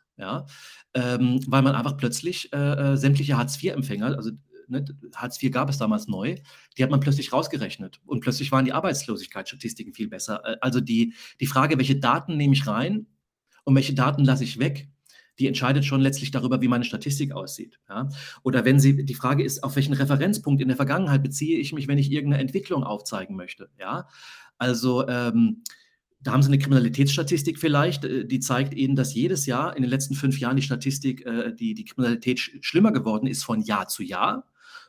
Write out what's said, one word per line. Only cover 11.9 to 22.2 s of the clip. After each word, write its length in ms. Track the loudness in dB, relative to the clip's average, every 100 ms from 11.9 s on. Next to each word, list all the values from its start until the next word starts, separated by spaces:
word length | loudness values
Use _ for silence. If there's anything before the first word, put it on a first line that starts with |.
| 2
Daten 420 | 2 0 0 2
nehme 160 | 4
ich 140 | 4 2
rein 400 | -2 0 -2 -4 _ _ _ _ _
und 100 | 4
welche 220 | 4 4 2
Daten 280 | 2 4
lasse 200 | 4 4
ich 160 | 0 -2
weg, 280 | -2 -2 -12 _ _ _ _ -2
die 80 | -2
entscheidet 380 | 0 2 2 2
schon 160 | 4
letztlich 280 | 2 2 -4
darüber, 320 | -2 0 2
wie 60 | 2
meine 160 | 0
Statistik 480 | -2 -4 -4 -4 -4
aussieht, 480 | -6 -10 -12 -16 _ -12
ja? 200 | -8 -8 -8 -16 -6
Oder 200 | 0 4
wenn 160 | 6 8
Sie, 260 | 8 6 0
die 100 | -2
Frage 280 | 0 0
ist, 200 | 0 -4
auf 120 | -4 -2
welchen 180 | 0
Referenzpunkt 680 | 0 2 2 2 0 2 2
in 60 | 2
der 100 | 0
Vergangenheit 460 | 0 0 2 2
beziehe 340 | 2 -2 -2 -2
ich 160 | -2
mich, 140 | -6 0
wenn 100 | 2
ich 140 | 2
irgendeine 320 | 0